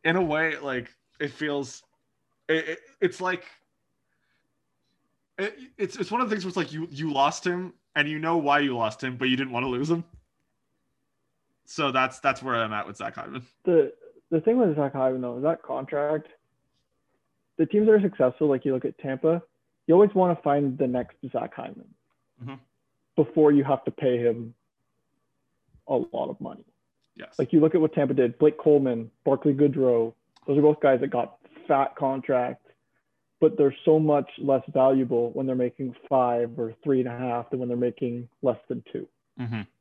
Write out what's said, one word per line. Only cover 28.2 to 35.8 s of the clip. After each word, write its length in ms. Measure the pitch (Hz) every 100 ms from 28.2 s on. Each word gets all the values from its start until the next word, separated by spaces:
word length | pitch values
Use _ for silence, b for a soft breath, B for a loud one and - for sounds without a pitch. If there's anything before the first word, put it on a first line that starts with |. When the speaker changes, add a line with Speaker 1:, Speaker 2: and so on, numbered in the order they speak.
| 120 -
Speaker 2:
Blake 180 | 151 151
Coleman, 540 | 156 147 135 117 113 _
Barclay 300 | - 135 151
Goodrow, 600 | 135 147 135 127 117 113 _ _ _ -
those 100 | 143
are 40 |
both 180 | 151 147
guys 180 | 143 127
that 100 | 139
got 260 | 123 113 - _ - -
fat 280 | 139 135
contracts, 680 | - 135 135 - 127 123 - _ _ _ _ _ _ _ _
but 160 | 160
they're 200 | 156 139 -
so 140 | - 156
much 280 | 151 147 139 -
less 240 | 139 135 -
valuable 560 | 135 131 135 123 120 120
when 120 | 143
they're 100 | 131
making 400 | 127 123 -